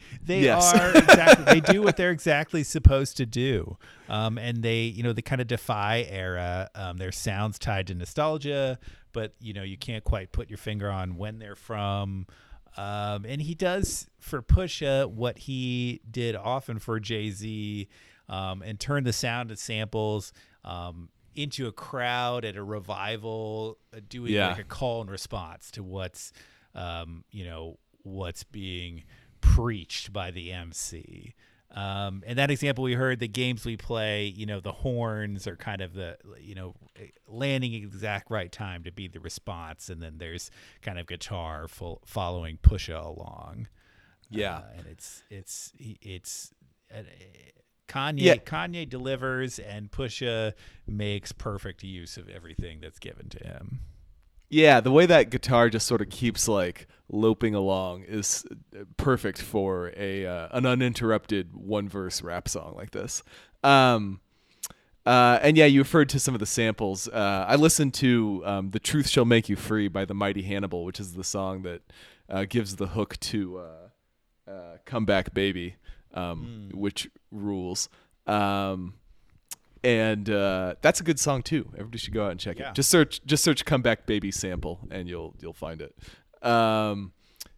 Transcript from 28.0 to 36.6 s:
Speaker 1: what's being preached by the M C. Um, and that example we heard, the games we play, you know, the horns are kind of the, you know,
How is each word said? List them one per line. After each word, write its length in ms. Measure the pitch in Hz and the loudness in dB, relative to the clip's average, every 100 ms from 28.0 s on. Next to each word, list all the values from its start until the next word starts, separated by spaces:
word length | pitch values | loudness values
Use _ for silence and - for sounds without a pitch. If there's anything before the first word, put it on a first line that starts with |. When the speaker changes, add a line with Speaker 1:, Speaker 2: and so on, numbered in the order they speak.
Speaker 1:
what's 400 | 98 95 92 - | -14 -10 -8 -10
being 600 | - 107 95 90 87 80 - - _ _ | -14 -12 -10 -10 -10 -14 -18 -20 _ _
preached 680 | - - 120 104 82 - - | 6 6 4 -2 -6 -10 -8
by 180 | 104 92 | -8 -8
the 200 | 90 87 | -8 -10
M 200 | 90 85 | -10 -12
C. 640 | 85 - 85 - 85 98 - _ _ _ | -10 -10 -12 -16 -18 -20 -20 _ _ _
Um, 520 | - 98 98 101 98 95 | -10 -8 -6 -8 -8 -6
and 120 | 123 | 0
that 100 | 139 | 0
example 320 | 143 143 127 131 | 2 0 0 0
we 80 | |
heard, 260 | 123 131 123 | 0 0 0
the 80 | 117 | -4
games 380 | 107 127 120 120 | -2 -2 -2 -6
we 100 | 113 | -8
play, 500 | - 117 107 104 104 | -6 -4 -2 -2 -4
you 180 | 98 107 | -8 -8
know, 140 | 101 | -8
the 100 | 95 | -8
horns 760 | 92 135 120 117 107 107 101 98 | -6 -4 -2 -4 -4 -6 -8 -8
are 80 | 87 | -10
kind 240 | - 101 | -8 -8
of 120 | 92 | -10
the, 240 | 90 87 - - - | -10 -12 -14 -20 -20
you 160 | 78 | -18
know, 180 | 95 | -14